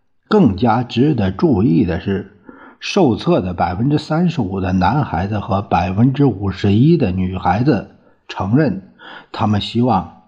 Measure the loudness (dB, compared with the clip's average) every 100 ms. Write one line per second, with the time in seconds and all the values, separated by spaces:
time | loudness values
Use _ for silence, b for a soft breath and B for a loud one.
0 | _ _ 0 4 4 2 0 0 -2 0
1 | 0 2 -2 0 0 2 2 2 0 -2
2 | -4 -6 -6 -16 B B B B -4 2
3 | 2 2 0 0 0 -2 -2 -2 0 -2
4 | -2 0 0 0 -4 -4 0 2 2 0
5 | -2 -2 -4 -4 -2 -4 -2 -2 0 2
6 | 2 4 0 0 -6 -2 2 4 4 4
7 | 2 -2 -4 -2 -2 0 2 0 -2 -16
8 | b b -14 -8 0 0 0 -2 -10 -20
9 | B B B -4 -2 -2 -2 -2 0 0
10 | -2 -12